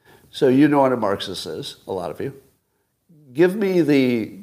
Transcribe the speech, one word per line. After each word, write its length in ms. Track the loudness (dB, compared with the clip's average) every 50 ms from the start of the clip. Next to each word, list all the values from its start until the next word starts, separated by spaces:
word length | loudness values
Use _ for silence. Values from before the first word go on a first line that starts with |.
| _ _ -20 _ _ _
So 160 | -4 0 2 2
you 200 | 4 4 4 4
know 120 | 4 2
what 140 | 2 2 0
a 40 | 0
Marxist 480 | -2 -2 -4 -4 -6 -10 -12 -12 -12
is, 320 | -12 -12 -12 -12 -14 -18 -16 _ -10
a 60 | -8
lot 180 | -8 -8 -8
of 100 | -10 -10
you. 120 | -10 -10 -12 -14 _ _ _ _ _ _ _ _ _ _ _ _ _ _ _ _ _ -8 0
Give 220 | 2 2 2 2
me 260 | 0 -2 0 2 2
the 580 | 2 4 2 2 2 2 0 -2 -4 -6 -10 -16